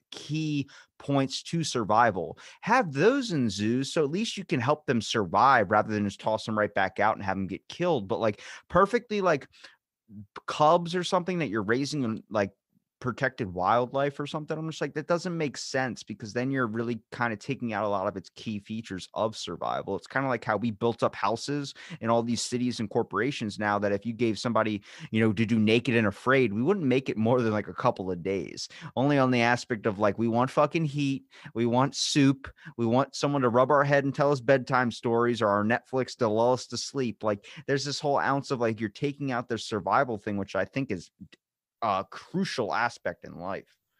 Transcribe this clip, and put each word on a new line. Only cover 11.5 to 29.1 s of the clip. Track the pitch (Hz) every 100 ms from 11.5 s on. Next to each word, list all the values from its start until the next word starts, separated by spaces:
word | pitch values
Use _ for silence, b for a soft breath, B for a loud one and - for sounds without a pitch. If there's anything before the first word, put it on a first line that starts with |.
| 107
raising | 98 120 139 147
in, | 120 110 -
like, | 107 98 _ _ _ _ -
protected | 127 117 131 - 101
wildlife | 87 92 117 123 131 143 143
or | 147
something. | 160 151 156
I'm | 160
just | 151
like, | 151
"That | 156 151
doesn't | 170 180 170
make | 151 -
sense," | - 131 131 95
because | - 107 107
then | 113 127
you're | 135 120
really | 113 117 113 -
kinda | - 120 104
taking | - 135 120
out | 104
a | 104
lot | 101 98
of | 92
its | - -
key | - 104
features | - 110 110 95 - -
of | 110 110
survival. | - 85 58 64 82 95
It's | -
kinda | 131 139
like | 120 -
how | 107
we | 117
built | 104 117 113
up | 120 -
houses | 101 117 - 147 139 - B 170
in | 113
all | 117
these | 117 113
cities | - 123 123 110
and | 107
corporations | 120 110 95 123 143 107 98
now, | 104 104
that | 101
if | 101 120
you |
gave | 110 117 101
somebody, | 127 110 110 104 B B 160
you | 110
know, | 113
to | 107 107
do | 113
Naked | 107 117 120 117
and | 107
Afraid, | 98 - 135 120
we | 101
wouldn't | 139 202 139
make | 127 139
it | 104
more | 110 123
than, | 113
like, | 107 101
a |
couple | 92 123 - 92
of | 87
days. | 85 95 58 - - B 160 117
Only | 139